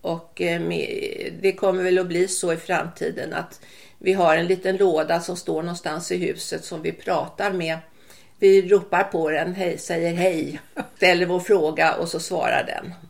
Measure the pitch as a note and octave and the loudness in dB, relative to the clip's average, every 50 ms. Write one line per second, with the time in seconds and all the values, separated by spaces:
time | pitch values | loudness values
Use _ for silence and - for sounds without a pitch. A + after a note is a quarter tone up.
0 | - F3 E3 E3+ E3 - - - F3+ E3+ E3+ E3+ E3+ E3+ E3+ E3 C#3+ - - - | -4 -4 -6 -6 -8 -16 -8 -4 -2 -2 -2 -2 -2 -4 -4 -4 -4 -4 -6 -6
1 | - - - - - - E3+ E3+ F#3+ F#3+ F#3 - - G3 F3+ F#3 F#3 F#3 F3+ F#3 | -6 -8 -8 -8 -10 -10 -10 -2 -2 -2 0 2 0 0 2 2 2 2 2 2
2 | F#3 F3+ E3+ F3 F3+ F#3+ - - - F3 E3 E3+ - - F3+ D#3 C#3+ E3+ E3 - | 2 0 0 0 0 0 0 -4 -2 -2 -2 -2 -2 -2 -2 -2 -2 -4 -8 -6
3 | E3 D#3+ E3+ - - D#3+ D3+ D#3+ E3 - - - - - - - - - - _ | -6 -6 -6 -6 -8 -6 -8 -8 -8 -10 -16 -20 -20 -20 -20 -20 -20 -20 -20 _
4 | - F#3 F#3+ G3 F3 E3 D#3 E3 E3+ F3 F#3+ F3+ - F#3+ F#3+ F#3+ G3+ F#3 D#3+ D#3 | 0 0 2 4 4 4 4 4 2 0 0 0 0 -2 2 4 4 4 4 2
5 | D#3 D#3+ E3+ E3+ E3+ - F3+ F3 - - E3 D#3 E3 F3 E3+ E3+ - D#3+ D#3 - | 2 0 0 -2 -2 -4 -8 -8 -6 -4 -4 -4 -4 -6 -8 -6 -8 -8 -6 -6
6 | - - F3+ F3+ F3+ D3 D3+ D#3+ - - - D#3+ - - F3+ D#3+ D#3+ E3 E3 - | -6 -4 -4 -2 -2 -4 -4 -6 -8 -8 -8 -10 -10 -10 -12 -6 -6 -6 -8 -6
7 | - - F3+ D3+ - E3 - - G3+ G3+ F#3+ F3+ E3 D#3+ D#3+ E3 - - - _ | -4 -2 -2 -2 -2 -6 -6 -4 -4 -4 -2 -2 -4 -4 -4 -6 -8 -18 -20 _
8 | - - - - - - _ _ - G3 G3 G3 F#3 F3+ G#3 G3 - - - F3 | -20 -20 -20 -20 -20 -20 _ _ 6 8 8 8 6 6 4 4 4 2 0 0
9 | F#3+ G3 - E3+ E3 D3+ D#3 D3 D#3+ F3 F3+ F#3+ F#3 F3 E3 D3+ - - E3+ E3+ | 0 2 0 -2 0 0 0 0 -2 -2 -2 -2 -2 -2 -4 -4 -6 -6 -2 0
10 | E3+ E3+ E3+ F3 F3+ F#3 F3 D#3+ D3 C#3+ - D#3 - - - D#4 - - - - | 0 0 0 2 2 2 2 0 -4 -6 -8 -12 -16 -14 -12 -10 -10 -10 -2 2
11 | G3 F3+ F3+ F3 F3+ F3 F3+ F3+ F3 - G#3 F#3 D#3 D3+ D#3+ D#3+ D#3+ D#3+ - - | 4 4 6 4 2 2 0 -2 2 4 4 4 4 2 2 2 2 2 2 0
12 | E3 E3 - D#3+ E3+ - F#3 E3 - - - C#3 - - - - - - F3 - | -4 -4 -4 -8 -6 -4 -4 0 0 2 2 0 0 -2 -6 -8 -8 -10 -14 -16
13 | - - | -20 -20